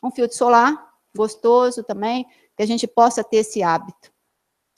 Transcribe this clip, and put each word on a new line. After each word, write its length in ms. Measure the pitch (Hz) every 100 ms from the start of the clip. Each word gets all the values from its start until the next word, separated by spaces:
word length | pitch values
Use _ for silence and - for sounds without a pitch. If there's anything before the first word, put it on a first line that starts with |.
Um 60 | 247
filtro 260 | 254 240 -
solar, 560 | 240 233 247 302 - _ _ 202
gostoso 680 | 220 214 233 240 247 240
também, 440 | 220 196 214 247 247 _ _ -
que 60 |
a 40 | 214
gente 200 | 233 233
possa 380 | - 233 233
ter 140 | 220 220
esse 240 | 220 214
hábito. 500 | 175 165 - - _ _ _ _ _ _ _